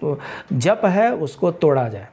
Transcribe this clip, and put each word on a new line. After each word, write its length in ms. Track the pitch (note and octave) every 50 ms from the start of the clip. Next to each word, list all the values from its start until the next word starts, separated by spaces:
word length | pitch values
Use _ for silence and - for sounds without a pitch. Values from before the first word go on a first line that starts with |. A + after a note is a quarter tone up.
| - D3+ C#3+ C#3 - - - - - -
जप 280 | - B2+ A#2 F3+ A3 A3 -
है 300 | F#3+ F3+ G3+ A3 A#3 B3
उसको 360 | - D#3+ C#3 - - F#3+ F3
तोड़ा 380 | E3+ F3 E3+ D3+ C#3 C3 B2 A2+
जाए। 200 | G#2 G2+ F#2 -